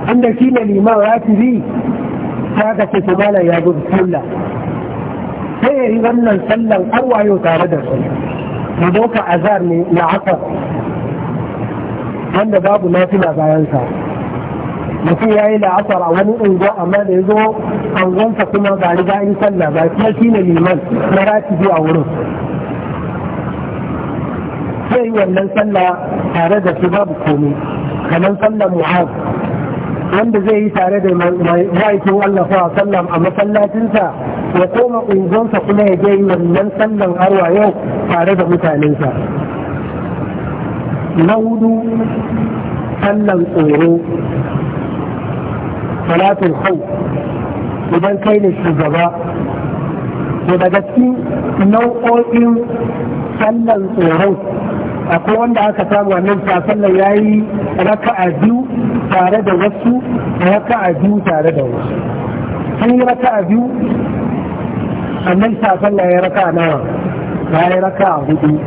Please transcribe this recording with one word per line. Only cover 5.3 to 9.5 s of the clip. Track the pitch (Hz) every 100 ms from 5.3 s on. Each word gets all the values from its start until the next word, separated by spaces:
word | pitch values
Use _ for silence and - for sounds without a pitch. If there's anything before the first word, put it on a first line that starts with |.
| - - -
Sai | 240 277
ya | 240
yi | 226
wannan | 226 240 233 196
sallan | 190 220 226 202 180
har | 240
wayo | 262 233 208 190
tare | 165 165 170
da | 156
su. | 123 127 - - - - - - -
Mu | - 170
doka | 185 233 233
azhar | - 175 175